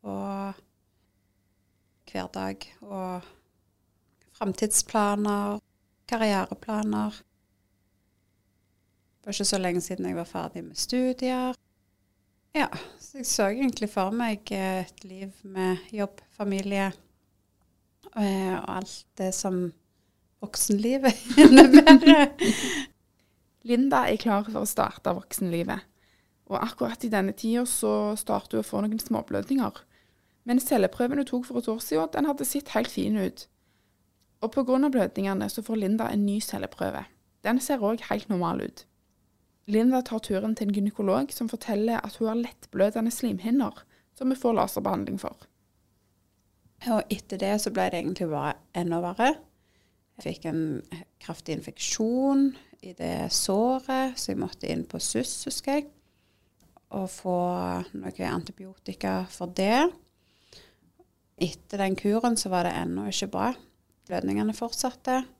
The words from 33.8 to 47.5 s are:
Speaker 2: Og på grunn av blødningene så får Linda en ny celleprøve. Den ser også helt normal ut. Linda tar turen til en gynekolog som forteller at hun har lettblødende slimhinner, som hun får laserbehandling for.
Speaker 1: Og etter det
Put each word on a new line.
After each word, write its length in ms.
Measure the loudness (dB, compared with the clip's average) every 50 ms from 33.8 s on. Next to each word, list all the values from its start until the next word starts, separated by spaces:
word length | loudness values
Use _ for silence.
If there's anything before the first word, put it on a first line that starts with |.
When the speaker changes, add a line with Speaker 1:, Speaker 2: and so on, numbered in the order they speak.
| _ _ _ _ _ _ _ _ _ _ _ _ -8
Speaker 2:
Og 80 | -4 -2
på 160 | -2 0 2
grunn 160 | 2 2 2
av 80 | 2 2
blødningene 560 | 2 0 0 -2 -4 -4 -2 -2 -4 -4 -6
så 160 | -8 -10 -8
får 200 | -6 -4 -2 0
Linda 260 | 0 0 0 0 -2 0
en 140 | 0 0 0
ny 80 | 0 -2 -4
celleprøve. 600 | -6 -8 -8 -8 -8 -8 -6 -6 -6 -6 -8 -12 -14 _ _ _ _ _ _ _
Den 180 | -2 -2 -2 0
ser 160 | -2 -2 0
også 300 | 0 -2 -2 -2 -4 -6 -6
helt 160 | -6 -4 -4
normal 380 | -4 -2 -2 -2 -2 -4 -6
ut. 180 | -8 -10 -16 -20 _ _ _ _ _ _ _ _ _ _ _ _ _ _ _ _ -2
Linda 300 | 0 2 4 4 2 2 -2
tar 160 | -2 -6 -8 -4
turen 300 | -4 -4 -2 -2 -2 -4 -2
til 80 | -2
en 80 | -2 -2
gynekolog 560 | 0 -2 -2 -2 -2 0 0 0 0 0 -4
som 160 | -6 -8 -8
forteller 560 | -6 -8 -8 -6 -4 -2 -2 0 0 -2 -2 -6
at 140 | -8 -6 -4
hun 140 | -4 -2 -2
har 80 | -2
lettblødende 720 | -4 -6 -8 _ -20 -12 0 0 0 2 2 0 -2 -2 -2
slimhinner, 600 | -2 -4 -4 -4 -4 -2 0 2 2 2 0 -4 -8 -20 _ _ _ _ _ _ -4
som 140 | -2 -2 -2
hun 80 | 0
får 160 | 0 0 2 2
laserbehandling 600 | 2 0 0 -4 -2 0 -2 -2 -2 -4 -6 -6 -8
for. 240 | -10 -12 _ -20 _ _ _ _ _ _ _ _ _ _ _ _ _ _ _ _ _ _ _ _ _ _ _ _ _ _ _ -4 0
Speaker 1:
Og 240 | 0 0 0 -2 -6
etter 240 | -6 -6 -10 -8 -4
det 160 | -2 0